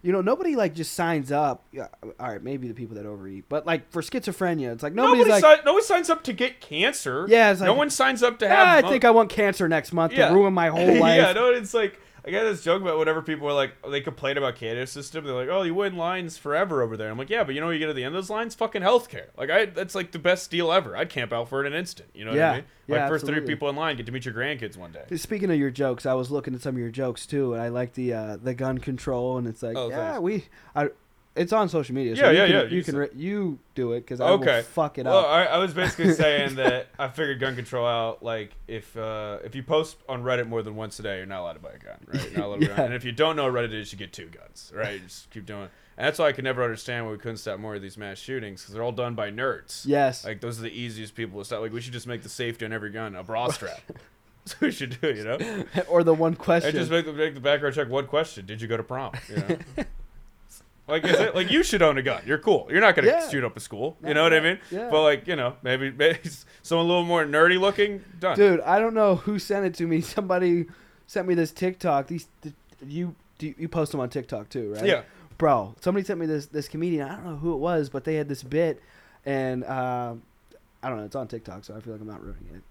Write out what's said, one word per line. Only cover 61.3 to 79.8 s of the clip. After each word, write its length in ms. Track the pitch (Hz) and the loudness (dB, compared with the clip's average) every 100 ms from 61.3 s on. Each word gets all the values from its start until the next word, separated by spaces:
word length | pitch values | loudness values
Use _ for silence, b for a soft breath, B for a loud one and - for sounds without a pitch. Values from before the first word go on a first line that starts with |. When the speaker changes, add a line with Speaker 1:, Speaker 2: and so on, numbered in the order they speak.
Speaker 2:
like, 160 | 180 185 | 0 2
you 140 | 277 | 2
should 180 | 339 208 | 2 4
own 160 | 160 135 | 4 4
a 40 | |
gun. 200 | 127 113 | -2 -4
You're 140 | 107 151 | -2 -2
cool. 300 | 220 160 - | 2 2 2
You're 100 | 160 | 4
not 140 | 214 | 6
gonna 140 | 170 208 | 6 4
Speaker 1:
Yeah. 200 | 330 311 | 2 -2
Speaker 2:
shoot 140 | 151 | -4
up 140 | 120 - | -4 -8
a 40 | |
school. 360 | - 104 135 165 | -14 -8 -8 -8
You 60 | 156 | -2
Speaker 1:
Yeah, 40 | |
Speaker 2:
know 80 | 151 | 2
what 100 | 165 | 6
I 40 | 160 | 6
Speaker 1:
yeah, 60 | |
Speaker 2:
mean? 160 | 156 190 - | 4 -2 -6
Speaker 1:
yeah. 180 | 180 240 | -8 2
Speaker 2:
But, 140 | 156 | 4
like, 240 | 156 143 - | 6 4 -2
you 80 | |
know, 220 | 165 123 123 | -2 -2 -4
maybe, 260 | 127 131 139 | -2 -2 -2
maybe 300 | 127 151 165 170 156 | 2 2 2 -6 -14
<laughs> 220 | - - | -20 -20
someone 240 | - 165 170 | -2 0 2
a 20 | |
little 140 | 175 | 2
more 200 | 170 170 | 2 2
nerdy 340 | 151 147 170 180 | 2 6 6 6
looking, 460 | 196 202 208 202 - 175 | 2 2 0 0 -12 -6
done. 160 | 185 165 | -2 6
Speaker 1:
Dude, 240 | 202 170 | 6 6
I 180 | 151 190 | 4 2
don't 160 | 226 | 4
know 220 | 220 208 180 | 4 4 4
who 240 | - 208 | 0 -4
sent 260 | - 202 190 | -2 -2 -2
it 80 | |
to 120 | 175 170 | -2 -2
me. 120 | 160 | 0
Somebody 640 | 170 - 190 180 180 175 165 B B B _ | -2 -4 0 2 4 2 0 B B B _
sent 180 | 156 180 | -6 0
me 80 | |
this 160 | 175 160 | 0 0
TikTok. 560 | - 185 185 175 143 135 | -2 -6 -4 0 0 -2
These, 220 | 170 - _ | -10 -12 _
th-, 120 | 151 147 _ _ 139 | -20 -20 _ _ -12
you, 300 | 151 175 - _ _ | -6 -6 -8 _ _
do 140 | 156 - | -12 -10
you 100 | 160 | -6
post 220 | 170 151 | -4 -4
them 100 | 151 | -4
on 100 | 123 | -6
TikTok 380 | 139 123 113 104 | -6 -8 -12 -10
too, 260 | 131 110 | -8 -8
right? 100 | 104 202 | -2 0
Speaker 2:
Yeah. 160 | 151 - B B - | 0 -2 B B 0
Speaker 1:
Bro, 360 | 160 131 98 110 | 2 2 0 -4
somebody 260 | 180 196 185 | -2 -2 -2
sent 140 | 180 | -4
me 60 | 165 | -2
this, 200 | 151 139 | -4 -6
this 220 | 151 147 | -10 -8
comedian. 400 | 156 175 160 139 | -6 -4 -4 -6
I 80 | 196 | -10
don't 80 | 180 | -12
know 100 | 151 | -6
who 160 | 165 | -4
it 40 | 151 | -2
was, 300 | 160 170 139 | 0 0 -2
but 140 | 139 | -6
they 100 | 156 | -4
had 140 | 156 143 | -4 -4
this 160 | 135 | -8
bit, 360 | 127 147 165 - b b b b | -4 0 0 -2 b b b b
and, 400 | - 135 131 127 | -6 -4 -2 -4
uh, 500 | 127 131 | -6 -4